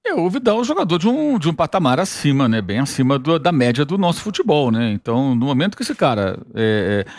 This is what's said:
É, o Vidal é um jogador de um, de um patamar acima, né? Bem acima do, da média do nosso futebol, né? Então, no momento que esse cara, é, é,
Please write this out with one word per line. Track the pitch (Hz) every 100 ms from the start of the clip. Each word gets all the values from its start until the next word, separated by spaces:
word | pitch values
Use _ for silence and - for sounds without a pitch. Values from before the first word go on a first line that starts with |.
| 466
É, |
o | 320 175
Vidal | 254 240 220
é |
um | 240
jogador | 349 196 170
de | 208
um, | 277 302 240
de | 151
um |
patamar | 165 160 190 139 131
acima, | 185 - 147 139 127
né? | 113
Bem | 95 107
acima | 139 - 131 139
do, | 139 165
da | 175
média | 151 120 120 147
do | 202
nosso | 175 165
futebol, | 214 - 220 151 127
né? | 113 117
Então, | 101 - 120 135
no | 120 135
momento | 131 196 -
que |
esse | 247 -
cara, | 147 107 95 92 -
é, | 113 110 107 95 101
é, | 95